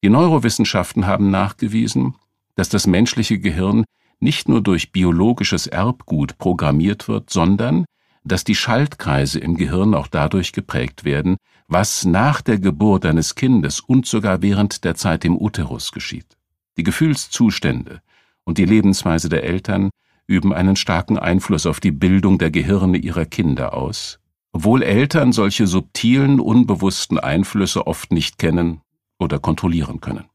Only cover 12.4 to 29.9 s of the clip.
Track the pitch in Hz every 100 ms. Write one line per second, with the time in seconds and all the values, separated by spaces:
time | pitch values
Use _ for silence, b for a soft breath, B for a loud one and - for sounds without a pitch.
12.4 | - 107 95 73 107 95 92 80 78 -
13.4 | 131 120 71 - - 131 127 113 104 92
14.4 | 98 101 104 - 87 80 98 80 85 87
15.4 | 104 - 71 60 - - - - - _
16.4 | _ _ _ - 85 - 160 143 - -
17.4 | 117 - - 60 - - _ _ _ _
18.4 | - 82 95 110 98 95 95 82 82 80
19.4 | - 90 - 95 98 - _ _ _ 95
20.4 | 98 82 95 98 - 85 - 104 - 90
21.4 | - 87 85 76 98 71 95 95 95 95
22.4 | 82 78 73 98 92 90 82 87 80 -
23.4 | 80 67 64 - 65 - - - _ _
24.4 | _ - 80 127 - 101 143 165 131 113
25.4 | 101 - 101 92 - - 113 131 139 139
26.4 | - 113 123 90 95 92 - 82 - 80
27.4 | 98 107 95 - - 82 - 85 76 -
28.4 | 82 82 85 80 _ _ _ _ 82 73
29.4 | - 78 90 85 71